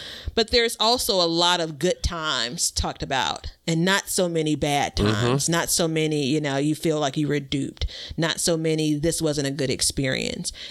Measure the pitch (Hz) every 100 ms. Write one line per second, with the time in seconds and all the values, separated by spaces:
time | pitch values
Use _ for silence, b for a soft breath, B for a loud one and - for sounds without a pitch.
0 | B B B - 220 247 233 - 220 247
1 | - 190 170 165 175 180 160 143 175 170
2 | - 170 156 131 117 170 - - 175 -
3 | - 131 80 - - - - 165 180 196
4 | - - 180 165 151 147 147 143 101 -
5 | 101 104 120 139 165 170 151 - 165 160
6 | 156 151 131 151 147 139 147 151 170 151
7 | 143 156 147 147 139 143 135 - - B
8 | B B 160 - - 165 160 156 156 147
9 | 165 151 160 147 139 139 131 117 - -
10 | 135 - 55 - 170 B B